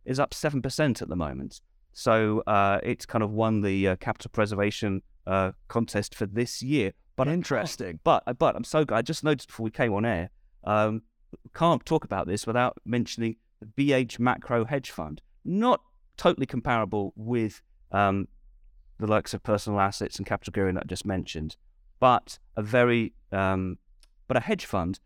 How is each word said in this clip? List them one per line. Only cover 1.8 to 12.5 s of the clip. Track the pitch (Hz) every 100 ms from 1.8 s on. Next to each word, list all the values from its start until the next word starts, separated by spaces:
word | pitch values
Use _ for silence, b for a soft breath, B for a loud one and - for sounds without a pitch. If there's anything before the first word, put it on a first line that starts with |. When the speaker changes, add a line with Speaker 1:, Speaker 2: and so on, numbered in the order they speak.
| _
Speaker 1:
So, | - - 113 107 107 -
uh, | 104 98 101
it's | - 120 -
kind | 117
of | 104
won | 107 113 110
the, | 101 98 95
uh, | 92
capital | - 90 -
preservation, | - 104 101 104 - 107 95 - _ -
uh, | 95 95 - -
contest | 117 117 104 98
for | - 104
this | 101 120 -
year. | 127 147 98 - _ -
But | 131
I |
can't | 170
Speaker 2:
Interesting. | - 127 - - 101 80
Speaker 1:
but, | - 135 - 123
but | 156 -
I'm |
so | 120 156 143
glad, | 110
I |
just | 117 160
noticed | 151 151 -
before | -
we | 113
came | - 127
on | 101 113
air, | 95 90 _ _ _
um, | - 107 107 110 - _ _ - -
can't | - 165 151 -
talk | 160 -
about | 95 82
this | 101
without | -